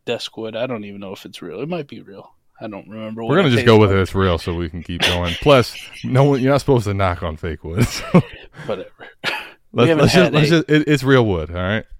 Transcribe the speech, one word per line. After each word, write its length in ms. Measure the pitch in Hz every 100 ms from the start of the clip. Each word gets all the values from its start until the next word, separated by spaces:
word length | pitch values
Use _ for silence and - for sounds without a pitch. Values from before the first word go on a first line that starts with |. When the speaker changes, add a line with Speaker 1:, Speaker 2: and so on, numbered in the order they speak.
Speaker 1:
desk 320 | - 113 - -
wood. 200 | 110 110
I 100 | 120
don't 180 | 113
even 160 | 104 101
know 120 | 98
if 120 | 98
it's 160 | - -
real. 200 | 87 85
It 80 | 147
might 180 | 175 143
be 140 | 107
real. 300 | 98 98 - _ _ _
I 60 | 113
don't 200 | 98 -
remember 340 | 110 110 110
Speaker 2:
We're 60 | 113
Speaker 1:
what 80 | 151
Speaker 2:
gonna 120 | 165
Speaker 1:
I 20 |
Speaker 2:
just 100 | 123
Speaker 1:
paid 60 | 120
Speaker 2:
go 120 | 110
with 120 | 104
Speaker 1:
for. 80 | 98
Speaker 2:
it. 40 |
It's 120 | 92
real, 240 | 98 95 82
so 160 | -
we 140 | 85 85
can 120 | 85
keep 200 | 78 87
going. 320 | 87 90 87 82
Plus, 340 | 147 135 - - - -
no 220 | 120 127
one, 160 | 143 135
you're 100 | 131
not 60 | 139
supposed 260 | - 127 104
to 80 |
knock 280 | 98 95 87
on 140 | 87 78
fake 260 | 87 73
wood. 240 | 78 90 117
<laughs> 0 |
So 320 | - - 175 - - - - 139
Speaker 1:
Whatever. 240 | 95 - - - -
<laughs> 60 | - - - - _
We 100 | 117
Speaker 2:
let's, 60 | 120
Speaker 1:
haven't 120 | 156
Speaker 2:
let's 100 | 143
just, 100 | 143
Speaker 1:
had 80 | -
Speaker 2:
let's 120 | 151 151
Speaker 1:
a 40 |
Speaker 2:
just, 200 | 165 -
it, 180 | 151 151
it's 140 | 147
real 240 | 127 131 113
wood, 240 | 87 78
all 60 | 87
right? 280 | 92 107 - -